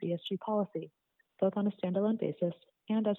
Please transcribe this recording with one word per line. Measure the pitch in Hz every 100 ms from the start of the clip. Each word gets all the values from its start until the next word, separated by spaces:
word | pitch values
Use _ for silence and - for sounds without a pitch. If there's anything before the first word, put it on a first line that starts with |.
E | 170
S | 170 -
G | 190
policy, | - 214 190 160 160 _ _ _ _ -
both | 190 208
on | 202
a |
standalone | - 185 185 214 226
basis | - - 175 - - _ -
and | 220
as | 214